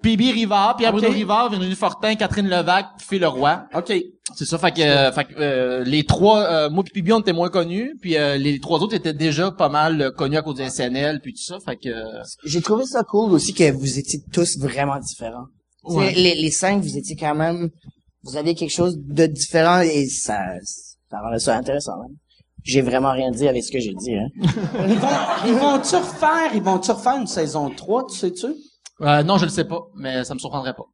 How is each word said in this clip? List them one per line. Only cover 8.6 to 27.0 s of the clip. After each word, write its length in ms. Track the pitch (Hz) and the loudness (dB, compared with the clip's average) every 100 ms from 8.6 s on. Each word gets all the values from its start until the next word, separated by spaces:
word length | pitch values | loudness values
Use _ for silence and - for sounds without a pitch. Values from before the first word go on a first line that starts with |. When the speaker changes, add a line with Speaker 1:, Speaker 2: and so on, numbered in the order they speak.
Speaker 1:
trois 180 | - 160 | 0 0
autres 140 | 208 | 2
étaient 180 | 208 160 | -2 -4
déjà 360 | 151 160 147 190 | -2 0 0 -2
pas 180 | 185 151 | 2 2
mal, 320 | 151 156 160 | 4 2 2
euh, 100 | 135 | -2
connus 260 | - 139 151 | -2 0 0
à 60 | |
cause 140 | 151 135 | -2 -8
du 60 | |
S 180 | 131 127 | -6 -4
N 160 | 123 131 | -2 -2
L, 240 | 143 151 | -2 -4
puis 100 | 139 | -10
tout 80 | 110 | -14
ça, 160 | - 185 | -14 -12
fait 120 | 170 120 | -12 -10
que, 120 | 127 | -8
euh, 340 | 113 110 110 - - | -8 -10 -14 -16 -14
Speaker 3:
J'ai 160 | 151 170 | -4 -4
trouvé 220 | 165 214 | 0 0
ça 180 | 262 262 | 2 -2
cool 280 | 214 208 220 | 0 0 4
aussi 200 | 160 - | 2 2
que 160 | 196 160 | 4 4
vous 260 | 135 135 127 | 4 -4 -4
étiez 220 | - 147 - | -6 -8 -4
tous 260 | - 170 139 | 0 0 0
vraiment 400 | 135 135 139 139 | -4 -2 -2 -4
différents. 480 | 117 - 117 120 131 _ _ _ 156 | -8 -12 -12 -12 -18 _ _ _ -4
Tu 60 | |
sais, 60 | 160 | 0
Speaker 1:
Ouais. 140 | 190 | 2
Speaker 3:
les, 200 | 175 180 | 4 4
les 160 | 156 156 | 4 0
cinq, 320 | 143 190 202 | 0 2 0
vous 140 | 160 135 | -2 -6
étiez 200 | - 151 | -8 -6
quand 180 | 151 | -4
même... 360 | 151 160 175 170 _ - _ _ _ | 0 0 0 -4 _ -20 _ _ _
Vous 120 | 131 139 | -10 -4
aviez 180 | 156 | -2
quelque 200 | 170 156 | -2 -2
chose 220 | 170 175 160 | 0 0 0
de 280 | 139 147 160 | -4 2 2
différent 540 | 143 - 165 165 180 | 2 0 4 6 6
et 260 | 165 151 135 | 4 2 0
ça, 320 | - - 104 92 90 - - - - _ | -4 -4 -4 -4 -8 -12 -16 -20 -20 _
ça 80 | 107 | -10
rendait 180 | 113 113 | -4 -2
ça 180 | 120 117 | 0 0
intéressant, 360 | 123 143 139 90 | 0 -4 -4 -10
hein. 60 | 123 147 _ _ _ - | -14 -18 _ _ _ -16
J'ai 180 | - 131 | 0 2
vraiment 300 | 123 127 135 | 2 2 2
rien 180 | 131 131 | 0 -2
dit 180 | 117 143 | 0 0
avec 140 | 123 | 0
ce 60 | 113 | -2
que 60 | 131 | -4
j'ai 160 | 110 | -4
dit, 200 | 92 120 | -8 -6
hein. 140 | 104 123 | -4 -4
Speaker 2:
<laughs> 80 | - 190 220 170 220 190 | 0 0 0 -4 -2 0
Ils 120 | 220 | 2
vont, 100 | 262 285 - - 214 | 2 0 -2 -2 2
ils 80 | |
vont-tu 420 | 240 285 277 - 359 | 4 4 2 2 0
refaire, 540 | 349 - 311 330 320 | 0 0 2 2 0
ils 60 | 220 | 0
vont-tu 280 | 185 185 185 | 0 0 0
refaire 260 | 214 | 0